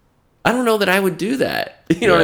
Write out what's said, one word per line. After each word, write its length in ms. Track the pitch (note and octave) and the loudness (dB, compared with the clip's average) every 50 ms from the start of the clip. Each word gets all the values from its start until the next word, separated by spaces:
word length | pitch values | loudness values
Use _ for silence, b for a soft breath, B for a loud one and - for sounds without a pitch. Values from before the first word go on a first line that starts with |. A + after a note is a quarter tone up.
| _ _ _ _ _ _ _ _ - | _ _ _ _ _ _ _ _ -2
I 80 | F3+ A#3 | -2 0
don't 120 | B3+ B3 | 0 0
know 140 | A3+ A3 G#3 | 0 0 0
that 100 | G3+ F#3 | 2 0
I 120 | F#3 G3 | 0 0
would 180 | G3 F#3 E3 D#3 | 0 -2 -2 -4
do 180 | E3+ G#3+ C4+ B3+ | -4 -4 -2 -2
that. 380 | C#3+ F2 C2+ G#1+ - - - _ | -4 -4 -4 -6 -6 -8 -10 _
<laughs> 60 | _ - | _ -2
You 160 | E3+ F3 A#3+ | -2 0 2
know 80 | G#3 F3 | 2 2
what 80 | E3+ | 4